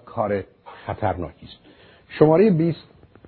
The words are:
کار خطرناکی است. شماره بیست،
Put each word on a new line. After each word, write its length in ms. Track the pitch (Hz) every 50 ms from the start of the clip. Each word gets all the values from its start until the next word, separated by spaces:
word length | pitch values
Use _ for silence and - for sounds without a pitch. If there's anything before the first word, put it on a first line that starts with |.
| -
کار 380 | - - 120 110 101 101 98 - - _ _ _ - - - -
خطرناکی 600 | - 95 - 107 98 85 90 85 - - _ -
است. 120 | - - - _ - _ _ - - - _ _ _
شماره 400 | - - 151 156 160 175 214 220
بیست، 380 | 175 156 165 170 151 - - _ _ _ - _ _ - -